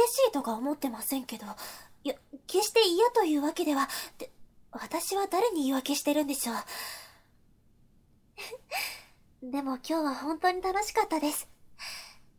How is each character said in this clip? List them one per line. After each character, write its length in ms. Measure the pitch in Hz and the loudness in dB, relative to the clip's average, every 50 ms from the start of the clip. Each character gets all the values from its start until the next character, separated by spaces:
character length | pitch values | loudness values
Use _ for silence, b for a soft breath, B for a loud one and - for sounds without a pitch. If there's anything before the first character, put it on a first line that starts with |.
| 466 466 | 4 4
し 220 | - - 539 466 | 6 4 4 4
い 20 | |
と 120 | - 277 254 | 4 0 -2
か 100 | 226 226 | -2 -4
思 200 | 220 247 285 302 | -2 -2 -2 -2
っ 40 | - | -2
て 120 | - 269 | -2 -4
ま 120 | 226 220 | -4 -4
せ 160 | - - 269 269 | -4 -4 -2 -4
ん 60 | 254 | -4
け 120 | - 226 208 | -6 -10 -10
ど。 80 | 208 202 202 B B B B B B B B - - | -10 -12 -12 B B B B B B B B -10 -6
い 60 | 277 | -6
や、 60 | - - - _ - - - | -6 -6 -10 _ -20 -18 -12
決 220 | - - 370 415 - | 0 2 2 2 4
し 40 | |
て 160 | - 466 440 381 | 4 6 6 6
嫌 220 | 339 349 453 494 | 6 6 4 6
と 120 | 480 466 403 | 6 4 4
い 120 | 320 302 285 | 4 4 2
う 40 | 277 | 2
わ 100 | 302 320 | 0 0
け 120 | - 349 | 0 0
で 100 | 302 294 | 2 2
は。 140 | 269 269 B B B B B B - | 2 0 B B B B B B -14
で、 140 | - - - - - - _ - - - | -14 -14 -14 -20 -20 -20 _ -20 -20 -16
私 440 | - - - - - 330 - - 381 | -12 -12 -10 -6 -4 -4 -2 -2 0
は 120 | 392 392 392 | 0 0 2
誰 240 | - 359 427 480 | 2 2 4 4
に 120 | 403 320 277 | 2 2 2
言 40 | 262 | 2
い 60 | 269 | 2
訳 220 | 269 262 - 294 | 2 2 0 0
し 80 | 285 - | 0 2
て 100 | 294 285 | 2 2
る 100 | 294 302 | 2 2
ん 40 | 285 | 0
で 60 | 285 | 0
し 140 | - - 240 | -2 -2 -4
ょ 40 | 226 | -4
う。 20 | 214 - B B B B B B B B B B B B B B B _ _ _ _ _ _ _ _ - _ _ - _ _ _ _ _ _ _ - - - 453 539 - B 587 762 855 B B B B B B B B _ _ _ 262 | -6 -6 B B B B B B B B B B B B B B B _ _ _ _ _ _ _ _ -20 _ _ -20 _ _ _ _ _ _ _ -16 -14 -14 -14 -16 -12 B -6 -6 -6 B B B B B B B B _ _ _ -12
<laughs> 60 | 254 | -6
で 100 | 247 277 | -4 -4
も 140 | 277 269 262 254 | -4 -4 -6 -6
今 60 | - | -4
日 100 | - 320 | -2 -2
は 220 | 330 311 285 262 | 0 0 0 -2
本 240 | 254 262 294 302 311 | -2 -4 -4 -4 0
当 120 | - 359 | 2 2
に 100 | 359 370 | 2 2
楽 220 | 370 381 370 392 427 | -2 0 0 0 -2
し 100 | - - | 0 2
か 100 | 453 427 | 0 2
っ 20 | 427 | 2
た 120 | 320 311 | 2 0
で 120 | 294 294 | 0 0
す。 160 | 302 - - - - - - - - B B B B B B B B B B B _ | 0 -2 -6 -10 -16 -20 -20 -20 -16 B B B B B B B B B B B _